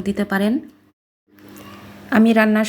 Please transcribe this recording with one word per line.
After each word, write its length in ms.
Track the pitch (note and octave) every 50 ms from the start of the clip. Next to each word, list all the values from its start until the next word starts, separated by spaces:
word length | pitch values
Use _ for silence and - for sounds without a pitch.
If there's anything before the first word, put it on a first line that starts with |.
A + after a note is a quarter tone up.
| F#3 G3+
দিতে 160 | G3 G3+ G3+ G3+
পারেন। 220 | G3 F#3+ G3+ G#3+ A#3 D#4 - - _ _ _ _ _ _ _ _ _ _ _ _ _ _ - - - - - - - - - - - - - -
আমি 180 | - A3 A3 A3+ A3+
রান্না 280 | A3 G#3+ G#3+ G#3+ G#3+ A3